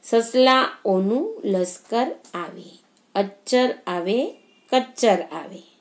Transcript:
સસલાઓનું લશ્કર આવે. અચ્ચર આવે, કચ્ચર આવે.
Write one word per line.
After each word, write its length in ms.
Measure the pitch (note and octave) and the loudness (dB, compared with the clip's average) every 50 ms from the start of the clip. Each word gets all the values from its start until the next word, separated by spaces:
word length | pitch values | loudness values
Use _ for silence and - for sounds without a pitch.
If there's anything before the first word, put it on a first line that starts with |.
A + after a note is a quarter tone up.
| _ | _
સસલાઓનું 1400 | - - A#3 A3+ A#3 - B3+ B3+ C4 C4 C4 B3+ - - - _ G#3+ F#3+ F#3+ F#3+ G3 A3 C4 E4+ A4 A4+ - - | 0 0 0 0 2 4 4 6 6 6 4 2 0 -4 -6 _ 0 0 2 2 0 0 -2 -2 -4 -8 -8 -4
લશ્કર 640 | G#3 G3 F#3 F3+ F3+ - - _ - - A#3 C4 - - - _ - - | -2 -2 -2 -2 -4 -6 -10 _ -4 -2 -2 -2 -2 -4 -12 _ -12 -10
આવે. 300 | F3 E3+ D#3 - F3 - - - - _ _ _ _ _ _ _ | -10 -10 -10 -12 -18 -20 -20 -20 -20 _ _ _ _ _ _ _
અચ્ચર 580 | G3 G3+ G3 - _ _ - - B3 B3+ B3+ - - - - | -2 -2 -2 -4 _ _ 0 2 2 2 2 -2 -4 -8 -8
આવે, 440 | F3+ F3 E3+ F#3 G#3 A#3+ C#4+ G#4+ - - _ _ _ _ _ _ | -6 -4 -2 -2 0 0 -2 -2 -6 -14 _ _ _ _ _ _
કચ્ચર 500 | - C4 A#3+ - - - - A3+ F#3+ F3 | 0 0 0 0 -6 0 2 4 4 2
આવે. 420 | E3 - - D#3+ D3 - F#3 E3+ - _ _ _ | 0 -8 -10 -12 -12 -12 -16 -18 -20 _ _ _